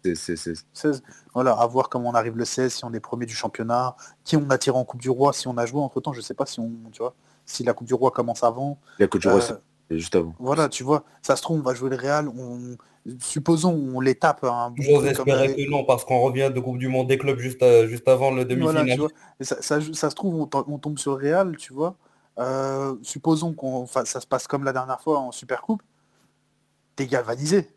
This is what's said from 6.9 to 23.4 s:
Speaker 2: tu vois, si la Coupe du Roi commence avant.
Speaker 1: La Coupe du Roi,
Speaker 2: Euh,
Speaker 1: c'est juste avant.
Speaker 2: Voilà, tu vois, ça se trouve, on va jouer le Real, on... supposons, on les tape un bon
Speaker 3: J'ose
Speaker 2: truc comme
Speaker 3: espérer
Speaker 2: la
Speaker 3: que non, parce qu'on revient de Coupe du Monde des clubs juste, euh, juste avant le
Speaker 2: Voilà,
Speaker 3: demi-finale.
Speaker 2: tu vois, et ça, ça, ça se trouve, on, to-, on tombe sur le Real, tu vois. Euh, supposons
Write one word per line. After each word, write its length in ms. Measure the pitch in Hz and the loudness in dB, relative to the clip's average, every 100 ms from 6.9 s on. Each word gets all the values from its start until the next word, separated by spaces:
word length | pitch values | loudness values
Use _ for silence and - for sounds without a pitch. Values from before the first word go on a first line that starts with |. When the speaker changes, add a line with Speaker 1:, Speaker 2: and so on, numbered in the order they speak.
Speaker 2:
tu 60 | - | -10
vois, 140 | 120 _ _ _ - | -10 _ _ _ -14
si 180 | - | -4
la 100 | 120 | -2
Coupe 120 | - 120 | -2 -2
du 80 | |
Roi 160 | 123 127 | 2 2
commence 340 | - 117 117 | 0 -4 0
avant. 340 | 120 117 143 143 _ - | 0 0 -8 -8 _ 0
Speaker 1:
La 80 | 101 | 2
Coupe 140 | 98 | 4
du 80 | 92 | 4
Roi, 120 | 98 | 4
Speaker 2:
Euh, 160 | 120 107 _ _ _ | 4 -6 _ _ _
Speaker 1:
c'est 100 | 80 | -6
juste 180 | 82 95 | 0 0
avant. 180 | 82 82 | 0 -6
Speaker 2:
Voilà, 300 | 127 147 147 | -2 0 0
tu 140 | - | -2
vois, 200 | 131 147 - _ | 0 0 0 _
ça 140 | - 135 | -2 0
se 60 | |
trouve, 180 | - 160 | 0 -2
on 20 | |
va 120 | 131 | 0
jouer 160 | 120 131 | -2 -4
le 60 | 131 | -2
Real, 320 | 131 151 147 | 0 0 -2
on... 480 | 120 127 123 123 120 _ _ - 127 | -8 -12 -10 -12 -14 _ _ -16 -10
supposons, 520 | - 151 143 165 180 165 135 | -6 -4 2 2 2 0 -2
on 60 | 127 | 0
les 160 | 131 127 | 0 4
tape 280 | 156 - | 2 2
un 260 | 131 120 120 | -2 -2 -4
bon 140 | 120 | -2
Speaker 3:
J'ose 80 | 135 | 4
Speaker 2:
truc 220 | 143 139 | 6 6
comme 140 | 135 135 | 0 2
Speaker 3:
espérer 200 | 135 135 | 4 2
Speaker 2:
la 60 | |
Speaker 3:
que 160 | 135 139 | 2 -2
non, 140 | 143 | 0
parce 200 | 131 123 | 2 2
qu'on 160 | - 127 | 2 2
revient 300 | 131 127 135 | 4 2 0
de 60 | 127 | 0
Coupe 180 | 123 123 | -4 -4
du 100 | 131 | -2
Monde 200 | 131 127 | 0 2
des 100 | 135 | 2
clubs 200 | 139 135 | 2 -2
juste, 240 | 127 127 | -4 4
euh, 260 | 127 120 110 | 8 8 6
juste 200 | 117 - | 2 4
avant 220 | 127 135 | 6 4
le 140 | 131 123 | 2 0
Speaker 2:
Voilà, 320 | 127 160 160 | 2 4 4
Speaker 3:
demi-finale. 20 | 135 | 4
Speaker 2:
tu 140 | 127 | 2
vois, 100 | 151 - - _ | 0 -4 -20 _
et 40 | |
ça, 160 | 131 123 | -6 -6
ça, 180 | - 151 151 | 0 0 0
ça 160 | 160 151 | -2 -4
se 40 | |
trouve, 200 | - 196 165 | -2 -4 -2
on, 100 | 147 | -2
to-, 180 | 139 135 | -2 -2
on 100 | 147 | -6
tombe 200 | 151 147 | -6 -4
sur 180 | 147 135 | -4 -2
le 100 | 143 | 0
Real, 280 | 170 190 160 | 2 0 -4
tu 160 | - | -12
vois. 240 | 131 165 185 _ _ _ - | -4 -4 -4 _ _ _ -6
Euh, 560 | 127 135 135 135 139 127 | -4 -2 -2 -2 -4 -6
supposons 500 | 127 139 160 156 | -10 -4 0 0